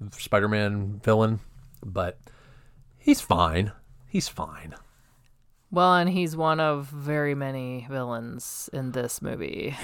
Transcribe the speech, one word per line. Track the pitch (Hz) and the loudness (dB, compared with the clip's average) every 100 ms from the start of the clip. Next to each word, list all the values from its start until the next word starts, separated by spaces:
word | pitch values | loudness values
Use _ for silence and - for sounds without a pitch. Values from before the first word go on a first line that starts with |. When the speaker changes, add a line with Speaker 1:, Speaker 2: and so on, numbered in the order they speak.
| 104 | -14
Speaker 1:
Spider-Man | - - 104 104 107 104 101 98 101 | -12 0 2 2 2 0 0 -4 -2
villain, | - 107 110 110 - - - - | 4 4 4 2 -4 -20 -20 -16
but | 98 92 90 - - - - - - - - - | -8 -4 -4 -6 -18 -20 -20 -20 -20 -20 -20 -4
he's | - 277 | 4 4
fine. | - 87 85 82 104 - - - - | 4 2 4 2 0 -4 -20 -20 -4
He's | 98 - | -4 -4
fine. | - 78 - 80 - - _ _ _ _ _ _ _ - | -6 -10 -10 -16 -18 -20 _ _ _ _ _ _ _ -2
Speaker 2:
Well, | 180 180 180 | 4 6 6
and | 175 | 4
he's | 180 170 160 | 2 0 0
one | 160 160 | 2 4
of | 156 147 139 | 2 2 -4
very | 147 143 151 147 143 | -8 -2 0 2 0
many | 135 135 127 127 120 | -2 -4 -6 -8 -6
villains | 135 123 117 117 123 - - - | -6 -4 -6 -8 -10 -10 -10 -8
in | 135 131 | -6 -4
this | 127 120 - | -2 -4 -4
movie. | - 117 78 - - 139 | -6 -6 -6 -6 -6 -4